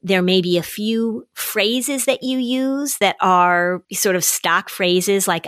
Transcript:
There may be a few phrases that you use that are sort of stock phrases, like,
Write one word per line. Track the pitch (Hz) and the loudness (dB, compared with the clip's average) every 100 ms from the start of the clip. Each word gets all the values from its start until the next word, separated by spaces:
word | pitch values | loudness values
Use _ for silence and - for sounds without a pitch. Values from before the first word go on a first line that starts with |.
There | 185 190 | 0 0
may | 180 185 | 2 2
be | 180 175 | 2 0
a | |
few | 165 - 214 226 226 220 - | -2 -6 -2 0 -2 -4 -10
phrases | - - 220 208 247 247 277 | -12 -6 -2 0 0 -2 -4
that | 240 - | -2 -2
you | 254 262 | -2 -2
use | 240 254 262 269 285 - | -2 0 0 -2 -4 -2
that | 196 - | -2 2
are | 185 180 180 175 175 180 _ | 2 4 4 4 2 -2 _
sort | 185 214 180 | -2 0 0
of | |
stock | 170 - 175 170 - | 0 -2 0 0 -2
phrases, | - 185 180 180 196 190 | -4 0 2 2 0 2
like, | 170 | -2